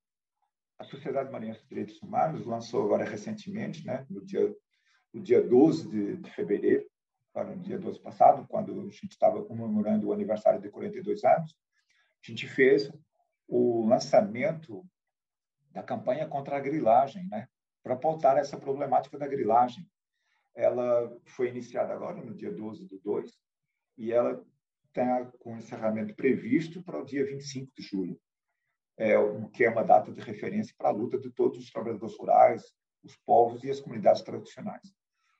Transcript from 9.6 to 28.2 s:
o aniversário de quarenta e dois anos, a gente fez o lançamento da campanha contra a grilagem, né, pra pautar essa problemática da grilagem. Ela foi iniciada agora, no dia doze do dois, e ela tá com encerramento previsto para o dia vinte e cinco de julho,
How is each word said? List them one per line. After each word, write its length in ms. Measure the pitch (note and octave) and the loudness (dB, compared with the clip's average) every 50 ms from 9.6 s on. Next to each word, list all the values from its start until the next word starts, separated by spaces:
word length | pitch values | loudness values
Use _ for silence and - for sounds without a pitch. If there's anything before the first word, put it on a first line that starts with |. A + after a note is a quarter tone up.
| A2+ A2 G#2+ G#2+ G2+ G#2+ A2 G#2 G#2 G2+ | -4 -2 0 0 2 2 0 0 0 0
o 40 | |
aniversário 480 | G#2 G#2 G2+ G2+ A2 G#2+ - - - G2+ | -2 -2 -2 -2 -2 2 4 4 2 2
de 80 | G2 G#2 | 0 -10
quarenta 300 | - - G#2+ G2+ - - | -12 -10 -10 -10 -8 -6
e 40 | |
dois 220 | F#2+ G#2 G2+ - - | -6 -4 -2 2 4
anos, 320 | C3 - F3 D#3+ - _ _ _ _ _ _ _ _ _ _ _ _ _ _ | 4 4 4 2 -4 _ _ _ _ _ _ _ _ _ _ _ _ _ _
a 80 | - - | -18 -14
gente 160 | A2+ - B2+ | -12 -10 -10
fez 460 | - - - C3 C3+ D3+ - - - - - _ _ _ _ _ _ _ _ _ - | -4 2 6 6 8 6 6 2 0 -8 -18 _ _ _ _ _ _ _ _ _ -2
o 380 | - B2 B2 A#2+ A#2 A2+ A2 | 2 2 4 4 2 2 2
lançamento 1000 | A2 B2+ - - - - B2+ G#2+ G2 A2 B2 C#3 D#3+ E3 D#3+ - - - F#2 F#3 - _ _ _ _ _ _ _ _ _ _ _ _ _ _ _ _ | 4 2 2 4 4 4 4 4 4 0 -2 -2 -4 -4 -6 -10 -16 -16 -16 -18 -20 _ _ _ _ _ _ _ _ _ _ _ _ _ _ _ _
da 120 | - F#2 | -14 -12
campanha 460 | - - B2+ - - B2 C3 D3+ D3+ - | -8 -8 -8 -4 -2 -2 -2 -2 -4 -6
contra 280 | C#3+ C#3 - - C#3 | -6 -8 -6 -4 -6
a 40 | C#3 | -4
grilagem, 680 | - C#3 D#3 D#3 A#2+ A2 A2+ B2+ C#3 - - F#2+ F2+ G2 | -4 -4 -2 0 4 6 6 6 6 4 -2 -8 -10 -8
né, 200 | G#2 A2+ B2+ - _ _ _ _ _ _ | -8 -10 -10 -12 _ _ _ _ _ _
pra 140 | - A2+ B2+ | -6 -6 -4
pautar 400 | - - D#3+ D#3+ D#3+ - C3 C#3 | -2 0 -2 0 2 4 4 4
essa 220 | D3 C#3 - - C#3 | 4 2 -2 -4 -8
problemática 580 | C#3 C#3 C3+ C#3+ C#3+ C3 B2+ C#3 - - D3+ | -6 -6 -4 -4 -2 0 0 0 0 -2 -8
da 100 | C3+ A#2 | -8 -6
grilagem. 640 | - - - A2+ G#2 A2+ B2 B2+ B2 A#2+ G2+ E2 - _ _ _ _ _ _ _ _ _ _ _ _ - | -4 -4 -2 2 4 4 4 4 4 0 -8 -16 -20 _ _ _ _ _ _ _ _ _ _ _ _ -4
Ela 640 | - A#2 A#2+ A#2+ B2 B2 B2 A#2+ A#2+ A#2+ A#2+ - - _ | 0 0 2 2 2 2 2 2 2 0 -2 -6 -14 _
foi 240 | - - - B2 B2 | -12 -6 -2 -2 -2
iniciada 460 | B2 B2 A#2 - - A#2+ - - A2+ | -2 -6 -10 -6 -4 -4 -4 -4 -4
agora, 280 | - B2+ D#3+ - - | -6 -8 -8 -10 -10
no 120 | C3 A2+ G#2 | -12 -14 -12
dia 180 | - - - | -10 -10 -10
doze 340 | - G#2+ G#2+ A2 - - - | -8 -8 -8 -10 -10 -12 -16
do 120 | F#2 F#2+ F#2+ | -16 -16 -8
dois, 340 | - - - - - - - _ _ _ _ _ _ _ _ _ _ _ _ | -4 -4 -2 -2 -4 -8 -12 _ _ _ _ _ _ _ _ _ _ _ _
e 160 | - A2 A2+ | -10 -4 0
ela 320 | A#2 A#2+ B2 B2+ B2+ - - _ _ _ _ _ _ _ _ _ | 2 2 2 0 -2 -6 -10 _ _ _ _ _ _ _ _ _
tá 340 | - C3 B2+ B2+ B2 B2+ B2 B2 - - | -4 -2 0 2 0 0 -2 -6 -12 -16
com 180 | - A#2 A2+ | -14 -14 -12
encerramento 580 | A2+ - - A#2+ A2+ A2 A2 G#2+ A2 G#2+ G#2 - | -12 -14 -14 -8 -4 -2 -2 -2 -2 -4 -6 -4
previsto 680 | - C3+ C3 A2 F2+ G2+ A2+ C3+ E3 D#3+ - - F3+ | 0 2 2 2 2 2 2 2 2 2 0 -10 -14
para 180 | - - - D3 | -12 -10 -10 -10
o 40 | - | -8
dia 200 | - C3 C#3+ C3+ | -6 -4 -4 -4
vinte 180 | C#3 C#3 C#3 | -4 -6 -10
e 40 | - | -10
cinco 240 | - C3 C3 C3+ - _ | -10 -10 -10 -12 -12 _
de 60 | G#2 | -18
julho, 380 | F#2+ - G2+ F#2+ F2+ F2 F2 - | -12 -8 -6 -6 -4 -6 -8 -12